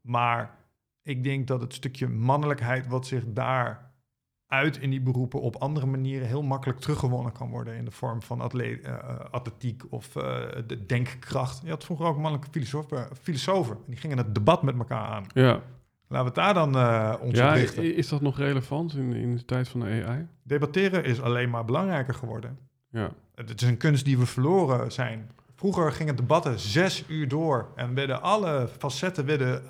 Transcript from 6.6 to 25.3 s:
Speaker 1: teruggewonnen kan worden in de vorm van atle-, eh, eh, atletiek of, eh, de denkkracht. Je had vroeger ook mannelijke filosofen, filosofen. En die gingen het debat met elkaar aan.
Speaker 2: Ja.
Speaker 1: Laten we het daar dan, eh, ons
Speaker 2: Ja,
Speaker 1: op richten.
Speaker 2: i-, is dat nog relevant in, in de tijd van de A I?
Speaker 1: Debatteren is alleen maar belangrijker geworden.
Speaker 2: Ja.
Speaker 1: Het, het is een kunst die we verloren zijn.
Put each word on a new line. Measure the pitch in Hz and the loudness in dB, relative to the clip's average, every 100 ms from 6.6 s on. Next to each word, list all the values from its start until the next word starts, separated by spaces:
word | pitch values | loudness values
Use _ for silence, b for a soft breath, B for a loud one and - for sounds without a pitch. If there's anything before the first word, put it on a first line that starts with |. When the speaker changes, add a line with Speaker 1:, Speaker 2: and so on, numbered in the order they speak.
| 131 127 | -2 -4
Speaker 1:
teruggewonnen | - 147 131 123 123 | -2 0 0 0 -2
kan | - 123 | -6 -8
worden | 117 117 | -6 -8
in | 117 | -8
de | 120 | -8
vorm | - 127 117 | -6 -4 -4
van | - 123 | -6 -6
atle-, | 120 127 117 117 | -4 -4 -4 -6
eh, | 135 | -8
eh, | 123 127 123 - | -10 -8 -10 -8
atletiek | 127 123 107 123 127 - | -8 -8 -8 -8 -8 -10
of, | 120 - - | -12 -10 -8
eh, | 131 123 120 - 117 | -4 -4 -6 -8 -8
de | 113 101 | -10 -2
denkkracht. | 123 127 - - 135 131 - | -2 -2 -6 -6 -4 -4 -6
Je | 165 | -8
had | 156 | -10
vroeger | - 160 165 | -6 -2 -2
ook | 147 | 0
mannelijke | 156 147 147 | -2 -2 -4
filosofen, | - 120 143 151 135 120 127 | -6 -4 -4 -4 -6 -6 -10
filosofen. | - 147 - 190 135 107 | -6 -4 0 2 0 -4
En | - | -10
die | 123 | -10
gingen | 160 135 | -4 -2
het | 107 | 0
debat | 104 104 175 | 2 6 6
met | 135 123 | 4 0
elkaar | 117 120 107 | -2 -4 -4
aan. | 107 98 | -6 -4
Speaker 2:
Ja. | - 127 | 6 8
Speaker 1:
Laten | 113 - - _ _ _ | 6 0 -20 _ _ _
we | 131 | 0
het | 123 | 0
daar | 120 180 | 4 4
dan, | 190 151 135 | 6 4 6
eh, | 123 113 110 113 | 6 6 4 0
ons | 127 120 | 2 6
Speaker 2:
Ja, | 131 | 6
Speaker 1:
op | |
richten. | 127 123 - | 6 4 2
Speaker 2:
i-, | 165 165 | 0 0
is | 156 | 0
dat | 147 | 2
nog | 143 135 | 0 0
relevant | 139 139 127 143 170 | 0 0 0 -4 -2
in, | 143 131 | -2 -2
in | 117 120 120 | -2 0 -2
de | |
tijd | 120 127 123 | -2 -2 -2
van | 123 | -2
de | 113 104 95 | -2 -2 -2
A | 123 | -4
I? | 165 - | -6 -14
Speaker 1:
Debatteren | - 143 147 165 196 180 | -2 0 2 2 2 2
is | 139 120 | 0 0
alleen | 123 120 123 | 2 0 0
maar | 117 | -2
belangrijker | 113 135 190 165 131 | 0 0 0 0 -2
geworden. | 123 120 113 117 135 - _ _ | -4 -6 -8 -10 -14 -18 _ _
Speaker 2:
Ja. | 117 98 - _ | -4 -4 -6 _
Speaker 1:
Het, | - 107 | -16 -12
het | 110 | 0
is | 123 | 2
een | 117 | 4
kunst | 160 143 | 4 4
die | 131 131 | 4 4
we | 123 | 2
verloren | - 135 190 165 123 120 | 2 4 4 4 2 0
zijn. | - 120 113 110 | -2 -4 -4 -12